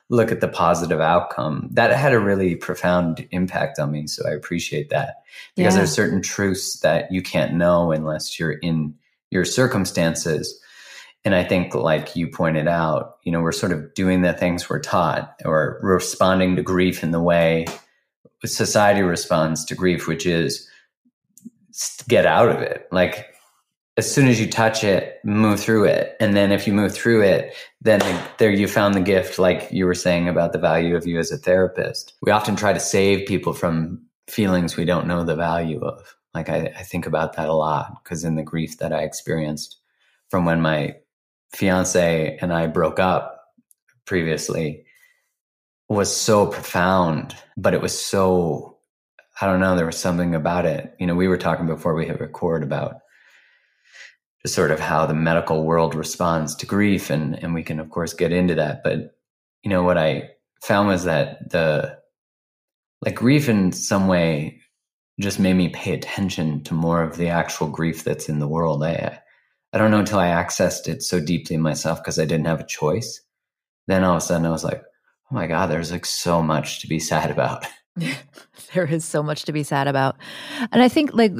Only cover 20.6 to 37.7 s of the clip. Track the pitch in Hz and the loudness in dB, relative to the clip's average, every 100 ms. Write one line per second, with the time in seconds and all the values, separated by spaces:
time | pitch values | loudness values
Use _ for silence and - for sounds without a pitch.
20.6 | - - _ _ _ _ _ _ - - | -12 -20 _ _ _ _ _ _ -20 -20
21.6 | _ - - - - 110 85 80 117 80 | _ -10 -10 -10 2 4 6 6 4 2
22.6 | - - - 90 90 - - _ _ _ | -2 -8 -4 0 0 0 -12 _ _ _
23.6 | _ _ _ - 110 - 135 117 110 - | _ _ _ -4 0 4 6 6 2 2
24.6 | 113 110 104 92 - - 107 104 110 101 | 2 2 2 2 0 -6 -2 2 4 2
25.6 | - 113 98 80 - - 107 101 101 98 | 2 4 4 2 0 0 2 4 4 2
26.6 | - 101 101 - 117 113 98 82 - - | 2 2 0 0 2 4 6 4 0 -10
27.6 | - _ - 104 98 87 - - 110 101 | -20 _ 2 4 2 -2 -6 2 4 4
28.6 | 98 - 101 98 92 95 90 - 92 87 | 2 2 2 4 4 2 2 2 2 2
29.6 | - 92 90 87 90 87 85 - 85 87 | -2 0 0 0 0 2 2 0 0 0
30.6 | 85 80 85 85 85 82 80 76 - 92 | 2 2 2 0 0 -2 -2 -4 2 4
31.6 | 92 - 85 - - - - 104 110 98 | 4 0 -4 -6 -12 -4 2 2 2 0
32.6 | 104 90 - 101 98 98 95 87 82 80 | 2 0 0 2 4 2 0 -2 -2 -2
33.6 | 90 82 80 92 - _ - - 101 90 | -2 -2 -4 -8 -14 _ -8 0 2 2
34.6 | 85 - 82 87 82 87 85 80 85 82 | 2 0 0 0 0 -2 0 0 0 0
35.6 | 82 78 - - - _ _ 85 80 82 | -2 -4 -6 -8 -14 _ _ -8 -4 -2
36.6 | 80 - - 90 80 78 80 - 78 80 | -2 -8 -8 -6 -4 -2 -2 -4 -2 0
37.6 | 78 | 0